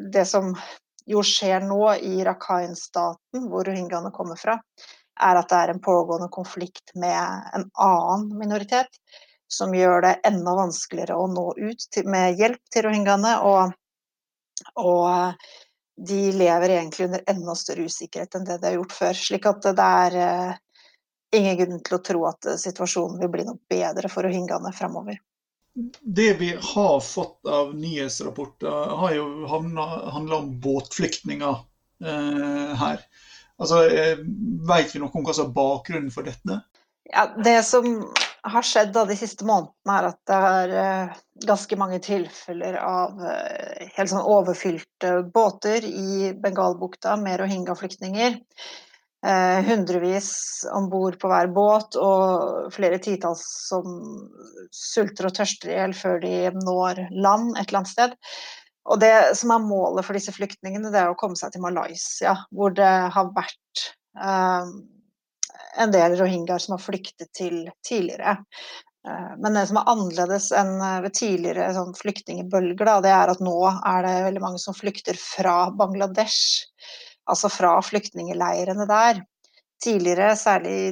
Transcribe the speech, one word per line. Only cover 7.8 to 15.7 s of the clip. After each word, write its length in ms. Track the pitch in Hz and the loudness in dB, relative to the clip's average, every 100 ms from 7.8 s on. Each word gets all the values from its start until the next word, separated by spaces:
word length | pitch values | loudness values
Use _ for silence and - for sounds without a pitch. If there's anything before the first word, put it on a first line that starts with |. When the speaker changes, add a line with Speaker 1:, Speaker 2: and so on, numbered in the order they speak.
Speaker 1:
annen 480 | 196 175 170 196 214 208 | 4 4 2 -2 -2 -6
minoritet, 640 | 208 208 202 247 254 _ _ - _ _ - | -4 -4 0 0 -2 _ _ -20 _ _ -10
som 220 | - 190 185 | -6 0 4
gjør 300 | 185 175 185 | 6 6 4
det 80 | - 214 | 4 2
enda 240 | 190 175 190 | 2 0 0
vanskeligere 640 | 180 - - 175 - 175 | 0 -4 -8 -6 -4 -2
å 80 | 185 | -2
nå 200 | 180 175 - | -2 -4 -4
ut 300 | 214 233 - | -8 -8 -8
til, 140 | 208 185 | -4 0
med 300 | 190 185 180 | 2 2 4
hjelp 240 | 226 247 - | 2 0 -4
til 140 | 226 214 | 0 2
rohingyaene, 480 | 214 196 196 220 226 202 | 2 2 2 2 2 4
og, 240 | 190 185 - _ _ _ _ _ _ _ - - - | 4 4 -2 _ _ _ _ _ _ _ -20 -12 -2
og 600 | 180 175 175 180 180 - - - _ | 2 4 4 2 0 -4 -16 -20 _